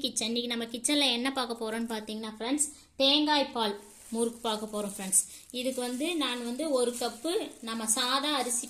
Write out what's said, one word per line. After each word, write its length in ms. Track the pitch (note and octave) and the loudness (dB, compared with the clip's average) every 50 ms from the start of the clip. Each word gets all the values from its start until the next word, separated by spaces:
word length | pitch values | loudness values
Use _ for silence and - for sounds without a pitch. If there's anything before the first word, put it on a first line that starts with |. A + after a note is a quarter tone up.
கிச்சன். 260 | C4+ A#3 - - A3 A3 | 0 -2 -2 -2 -2 -2
இன்னைக்கு 220 | A#3 A#3+ A#3+ A#3+ | -2 -2 -2 -2
நம்ம 140 | A#3+ A#3 A#3 A3+ B3 | -2 -4 -4 -4 -4
கிச்சன்ல 320 | A3+ - D4 D4 C#4+ C#4 B3+ A#3 | -2 0 2 4 4 4 4 4
என்ன 140 | A#3 B3 C#4 C4+ | 2 0 0 0
பார்க்க 240 | C4+ A#3+ A#3 A3+ A#3 | 0 -2 -2 -2 -4
போறோம்னு 280 | A3+ A3 A3 A#3 A3+ A3+ A3 | -4 -4 -2 -2 -2 -2 -4
பார்த்தீங்கன்னா 380 | G#3+ G#3+ A3 G#3+ A3 A3+ A3 G#3+ - | -4 -4 -6 -6 -6 -8 -8 -8 -4
ஃப்ரெண்ட்ஸ், 280 | A3+ B3 C#4+ D4 - - - - - _ _ - | -2 0 0 0 0 -2 -4 -12 -20 _ _ 4
தேங்காய் 460 | C4+ C#4 C#4+ D4+ D4+ D4+ D4+ C#4+ C#4 - - | 6 6 6 6 6 4 4 4 2 2 0
பால் 180 | A#3 G#3+ G3+ G3+ G3+ - - - - - - A3+ | -2 -2 -2 -2 -4 -10 -16 -20 -20 -10 -4 -2
முறுக்கு 240 | A3+ A#3 A#3 - - - | 0 0 0 -2 -2 -4
பார்க்க 220 | A3 G#3+ G#3+ A3 G#3+ G#3+ | -2 -2 -2 -4 -4 -4
போறோம் 200 | G#3 G3+ G3 - | -4 -4 -4 -6
ஃப்ரெண்ட்ஸ். 260 | G3+ F#3+ F#3 - - - - - - - - - B3 | -6 -2 0 2 2 2 0 -4 -18 -14 -8 -4 -2
இதுக்கு 220 | B3 C4 B3 B3+ B3 | -2 -2 -2 -2 -2
வந்து 200 | B3 B3+ B3 D#4 F4 F4+ D4+ C#4 | -4 -2 -2 0 0 0 0 0
நான் 220 | B3 B3 B3 A#3 A#3+ | 0 -2 -2 -4 -4
வந்து 160 | B3 C4 D#4+ D#4 C4+ B3 | -2 -2 0 2 2 2
ஒரு 120 | A#3+ A#3+ A#3+ - | 2 2 0 -2
கப்பு 300 | B3 A#3 G#3+ - - E4 F#4 G#4+ D4 D4 - - A#3 A3+ | -4 -4 -4 -4 -2 0 0 0 -2 -4 -8 -10 -8 -6
நம்ம 180 | A3+ A3+ A3 A3 - | -4 -2 0 0 2
சாதா 360 | C4 B3 B3 C4+ C#4 C#4 D4+ D4 C4 | 2 2 2 2 2 2 2 2 2
அரிசி, 260 | A#3+ B3 A#3 - - | 0 0 -2 -2 -4